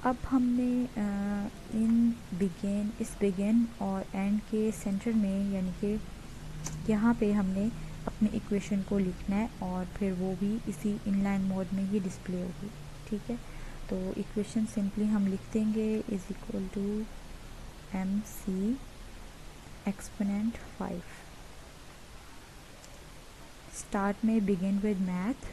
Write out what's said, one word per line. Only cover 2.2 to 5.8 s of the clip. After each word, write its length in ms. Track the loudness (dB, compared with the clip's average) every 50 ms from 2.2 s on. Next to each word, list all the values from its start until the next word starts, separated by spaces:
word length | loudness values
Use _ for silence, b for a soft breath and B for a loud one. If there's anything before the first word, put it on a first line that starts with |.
| -4 -6 0 2
begin, 640 | 2 2 2 0 0 0 2 2 0 0 -2 -2
इस 160 | -4 -4 0 2
begin 640 | 2 2 4 4 4 6 6 6 6 4 0 -2
और 240 | -2 0 0 -2 -2 -2 -2
एंड 240 | 0 2 2 2 0
के 320 | 0 0 0 2 2 2
center 420 | 0 0 -2 -2 -2 0 0 2 2
में, 380 | 4 4 4 2 2 2 2
यानी 200 | 2 0 0 0
कि 300 | -2 0